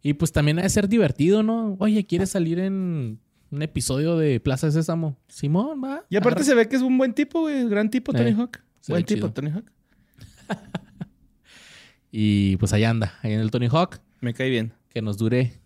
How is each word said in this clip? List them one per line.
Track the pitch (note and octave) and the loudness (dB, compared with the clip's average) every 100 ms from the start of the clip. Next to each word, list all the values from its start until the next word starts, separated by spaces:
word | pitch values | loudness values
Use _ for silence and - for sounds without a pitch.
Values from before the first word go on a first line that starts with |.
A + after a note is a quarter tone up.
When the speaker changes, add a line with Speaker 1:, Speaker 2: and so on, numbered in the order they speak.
Speaker 1:
Y | C#3+ | -2
pues | D3 E3 | 0 0
también | - D3 D#3 | 2 2 2
ha | |
de | F#3 | 0
ser | - G3+ | 2 2
divertido, | A3+ F3 - D#3 G#3 | 4 2 2 2 4
¿no? | A3 A3+ A3+ F#3+ | 2 0 -2 -2
Oye, | G#3 G#3+ G3 | 2 2 0
¿quieres | F3 F#3+ | -2 -2
salir | G3 E3 E3+ | -2 -2 0
en | F#3+ G3 F#3 D#3+ B2 G#2+ _ _ _ | -2 -2 -2 -4 -4 -8 _ _ _
un | C#3+ | -8
episodio | D3+ - A#2+ C3+ D#3 E3+ | -4 -4 -2 -2 0 2
de | D3+ B2 | 2 2
Plaza | D3 C3+ D#3+ | 0 -2 0
Sésamo? | D3+ D#3+ E3+ D#3+ C#3 _ | 0 0 -2 -4 -6 _
Simón, | - C#3+ D#3+ C4 D4+ | -8 -2 0 0 -4
va. | C4 C#4 - | -8 -8 -4
Speaker 2:
Y | G3+ | 0
aparte | G#3+ B3+ | 2 2
Speaker 1:
Arre. | |
Speaker 2:
se | C#4+ | 4
ve | B3+ A3+ | 4 4
que | C4 | 2
es | |
un | B3+ B3+ | 2 2
buen | C4 | 2
tipo, | A3+ D4 E4+ | 0 -2 -2
güey. | D#4+ C#4+ A#3+ | -2 -2 -2
Gran | G3+ G#3+ | 0 0
tipo, | B3 - | -2 -2
Tony | A#3+ A#3 | 0 2
Speaker 1:
Eh, | G#3+ | 2
Speaker 2:
Hawk. | A#3+ - _ _ | -2 -6 _ _
Speaker 1:
se | - | -4
Speaker 2:
Buen | D#3+ | -2
Speaker 1:
ve | E3 | 0
Speaker 2:
tipo, | G#3 G#3 | -2 -2
Speaker 1:
chido. | |
Speaker 2:
Tony | - D3 | -4 -6
Hawk. | D#3+ A#3 _ _ _ _ _ - - - | -6 -10 _ _ _ _ _ -20 -20 -12
Speaker 1:
<laughs> | G#3+ - - - - - _ _ _ _ - - - - _ _ | -12 -10 -16 -16 -18 -18 _ _ _ _ -20 -20 -20 -20 _ _
Y | G#2+ G#2+ G2+ G2 F#2+ | -2 2 4 2 2
pues | G#2 | 2
ahí | G#2+ | 2
anda, | A2+ A#2 G#2+ - | 2 0 -2 -6
ahí | A#2 | -4
en | G#2+ | -2
el | A2 | -2
Tony | B2 A#2+ | 0 0
Hawk. | D3 F3+ - _ _ | 0 0 -4 _ _
Speaker 2:
Me | B2 | -8
cae | A2+ C3 | -4 -2
bien. | B2 A2 - _ | -2 -4 -10 _
Speaker 1:
Que | - | -8
nos | G#2+ G2+ | -6 -2
dure | A2+ B2 B2+ - | 0 2 0 -4